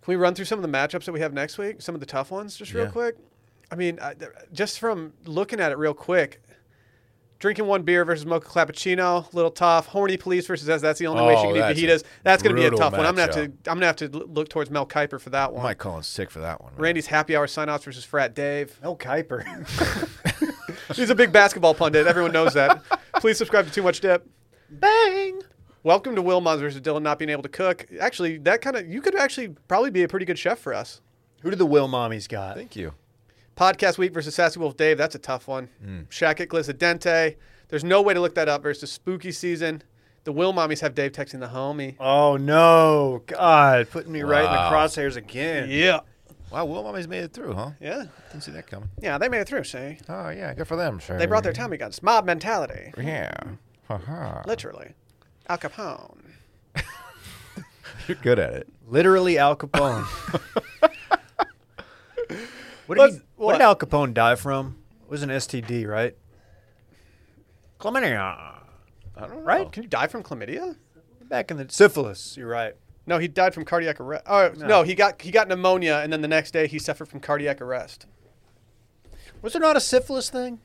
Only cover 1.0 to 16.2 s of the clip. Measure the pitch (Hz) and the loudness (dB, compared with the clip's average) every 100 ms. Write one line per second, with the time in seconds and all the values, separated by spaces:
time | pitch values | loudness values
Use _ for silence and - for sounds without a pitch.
1 | 165 165 156 139 151 - 202 208 - 165 | -8 -6 -6 -4 -8 -8 -10 -10 -12 -12
2 | 135 139 139 190 208 - 202 208 226 233 | -8 -8 -6 -8 -12 -16 -10 -6 -4 -4
3 | 233 233 _ _ _ _ _ 170 180 170 | -4 -6 _ _ _ _ _ -6 -4 -4
4 | 143 139 165 - - 151 202 - 233 202 | -10 -12 -18 -18 -20 -6 -6 -4 -4 -4
5 | 160 _ - 156 196 226 165 139 151 147 | -8 _ -8 -4 -4 -2 -2 0 -2 -4
6 | - 180 151 - _ _ _ _ _ _ | 0 0 0 -4 _ _ _ _ _ _
7 | _ _ _ _ 202 214 208 196 165 175 | _ _ _ _ -4 -2 0 0 2 2
8 | 170 165 147 165 - - 151 147 - 185 | 2 -2 -2 -4 -2 -2 -2 -2 -4 0
9 | 180 175 170 175 165 165 180 165 156 196 | 2 0 -2 -2 -2 2 4 4 2 -2
10 | 196 185 - 180 175 175 143 160 151 151 | -2 -2 -2 -2 -2 -6 -2 0 0 0
11 | 151 117 120 117 104 104 110 151 165 165 | -2 2 6 6 6 2 2 2 4 2
12 | - - - 190 202 170 165 117 156 - | 2 -6 4 6 6 4 4 4 2 2
13 | 156 180 170 151 147 135 - 165 180 160 | 0 2 0 0 -4 -8 -6 0 0 0
14 | 147 147 - 151 151 160 143 147 139 151 | -4 -10 -8 -6 -4 -4 -4 -4 -4 -2
15 | 147 139 - 135 135 123 123 104 104 82 | -4 -6 -6 -2 -2 -2 -6 -6 -8 -10
16 | 76 - | -10 -8